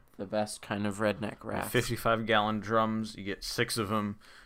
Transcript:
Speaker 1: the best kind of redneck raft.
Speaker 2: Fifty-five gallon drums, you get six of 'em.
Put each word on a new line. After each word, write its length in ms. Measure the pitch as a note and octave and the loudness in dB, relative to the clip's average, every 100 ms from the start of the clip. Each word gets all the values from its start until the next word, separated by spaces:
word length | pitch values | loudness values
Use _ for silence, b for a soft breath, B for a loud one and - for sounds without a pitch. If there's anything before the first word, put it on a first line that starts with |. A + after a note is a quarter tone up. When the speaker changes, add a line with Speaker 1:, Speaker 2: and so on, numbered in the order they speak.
| _ - | _ -12
Speaker 1:
the 80 | G2 | -2
best 360 | G#2+ G#2+ - | -2 -2 -6
kind 240 | - G#2 G#2 | -4 -2 -2
of 100 | G2 | 0
redneck 380 | G#2+ G2+ G#2 - | 0 0 -6 -8
raft. 280 | A2 G#2 - | -6 -4 0
Speaker 2:
Fifty-five 540 | B2+ B2 A#2 A#2 A2+ A2 | 0 0 0 2 2 4
gallon 340 | A2 G#2+ G#2+ | 4 4 0
drums, 540 | G2+ A2+ A2 A2 A2 - | 2 2 4 0 -4 -8
you 80 | |
get 200 | G2 F#2+ | -8 -6
six 320 | - - A#2 A#2+ | -4 -2 0 0
of 160 | G2+ | 0
'em. 260 | A2 G#2 G2 b b | 0 0 -6 b b